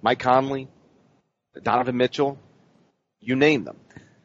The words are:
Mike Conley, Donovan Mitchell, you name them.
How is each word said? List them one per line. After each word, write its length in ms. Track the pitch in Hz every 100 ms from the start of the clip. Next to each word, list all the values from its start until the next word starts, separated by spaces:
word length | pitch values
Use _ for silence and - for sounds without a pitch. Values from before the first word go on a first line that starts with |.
Mike 200 | 107 127
Conley, 480 | 127 127 135 135 135 _ _ _ _ _ _ _ _ -
Donovan 360 | - 117 123 123
Mitchell, 400 | 127 - 139 139 - _ _ _ _ _ _ _
you 160 | 120 131
name 280 | 147 147
them. 120 | 76 - _ - - _